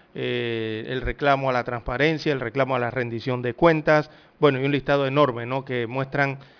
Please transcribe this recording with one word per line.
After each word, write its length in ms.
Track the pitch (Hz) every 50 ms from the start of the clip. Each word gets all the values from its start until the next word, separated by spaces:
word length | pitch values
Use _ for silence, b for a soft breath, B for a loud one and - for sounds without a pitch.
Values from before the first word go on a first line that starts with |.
| b b -
eh, 680 | - 127 127 123 120 120 117 117 113 110 110 110 110 113 -
el 140 | 131 131
reclamo 500 | 127 127 120 - 151 143 139 139 135 135
a 20 | 127
la 100 | 123 117
transparencia, 720 | - 120 117 - - 123 123 143 160 160 143 - 156 143
el 60 | 131
reclamo 360 | 127 113 - 135 131 131 131
a 40 | 123
la 100 | 120 117
rendición 540 | 113 131 120 117 117 113 - 135 123 123 123
de 100 | 123 117
cuentas, 560 | - 170 170 160 156 151 165 156 151 147 b b b b b b -
bueno, 200 | 151 143 135 127
y 60 | 135
un 60 | 139
listado 340 | 143 135 - - 143 143 139
enorme, 400 | 135 135 147 147 127 117 120 117
¿no?, 180 | 120 131 135 131
que 220 | 135 127 123 117
muestran 540 | 110 127 135 135 135 - 143 139 139 135 135 b b b b